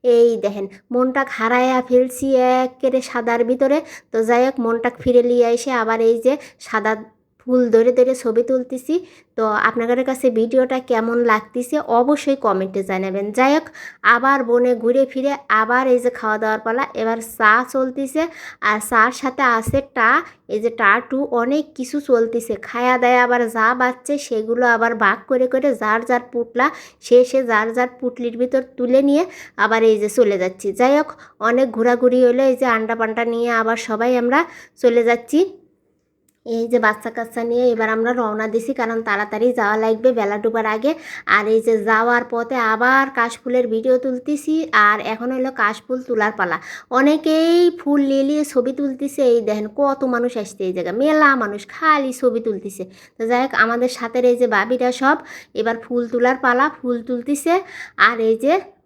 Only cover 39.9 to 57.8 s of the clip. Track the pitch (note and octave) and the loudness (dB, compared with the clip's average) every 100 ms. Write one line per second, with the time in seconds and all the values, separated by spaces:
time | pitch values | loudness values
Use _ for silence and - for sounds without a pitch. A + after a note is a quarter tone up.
39.9 | A3 B3 A#3 G3+ G3+ A3 A3+ A3 A3 C4 | 2 0 0 -2 -2 -2 -2 -2 -2 -2
40.9 | D#4+ - - - G3+ G#3+ A3 A3+ A3+ G#3 | -4 -10 -14 -2 -2 2 0 2 0 0
41.9 | A3 A#3 A#3+ A#3+ A#3 A#3 C4 A3 A3 B3 | 0 2 0 -2 -6 -4 -2 -2 0 2
42.9 | C4+ C4+ C4 A#3 A#3+ B3+ B3 A#3+ A3 B3 | 2 0 -2 -4 -4 -2 -2 0 -2 2
43.9 | B3+ C4 B3+ C4+ D4 - D#4 D#4+ G#3+ G#3 | 2 0 -6 -4 -6 -2 -2 0 2 4
44.9 | G#3 - A3 A#3+ C4 C4 C4 G#3+ A3 _ | 2 -4 -6 -6 -4 -4 -2 -2 -2 _
45.9 | B3+ B3 A3+ G#3 G#3+ F3+ E3 - - - | -8 -4 0 0 0 -4 -4 -8 -18 -2
46.9 | B3+ C#4 D#4 D#4 D#4 E4 E4+ F4 E4+ - | 2 4 2 2 2 4 4 4 0 0
47.9 | D4 C#4 C4+ C#4 D4+ D4 C4 B3 C4 C#4+ | 0 2 2 0 0 0 -2 -2 -4 -6
48.9 | C4 C#4 C#4+ B3+ A#3 G#3+ G#3+ G#3+ G#3+ C#4+ | -4 -6 0 2 2 0 -4 -6 -2 0
49.9 | C4+ C4 A#3+ A#3+ A#3+ G3+ - F#3 F3+ F3 | 0 -2 -2 -2 -4 -10 -6 -6 -4 -4
50.9 | G3+ C#4+ D#4 D4 C4+ G#3 G#3 - - D#4+ | 0 0 4 2 2 -4 -8 -14 -6 0
51.9 | D4+ C4+ B3+ B3 A3+ A3+ G3 G3+ G3 F#3 | 0 -2 -2 -2 -2 -4 -6 -10 -12 -14
52.9 | - - _ A3+ B3 C4+ - A3 A#3+ B3 | -16 -20 _ -2 -2 0 0 0 0 -2
53.9 | B3 A#3 B3 B3 A#3+ B3 G#3+ G#3+ B3 B3 | -4 -6 0 2 2 2 2 0 0 -2
54.9 | B3 C4+ D4+ - - - - A3 A3+ - | 0 0 0 -4 -20 -12 -6 -4 -6 -4
55.9 | A#3+ A#3 A#3+ B3 C4 C4 B3 C#4+ - B3+ | -4 -2 0 0 2 0 2 0 -2 -6
56.9 | A#3+ A3+ B3 A#3+ C#4+ E4 F4+ F#4+ - | -6 -4 -8 -4 -4 0 -2 -2 -18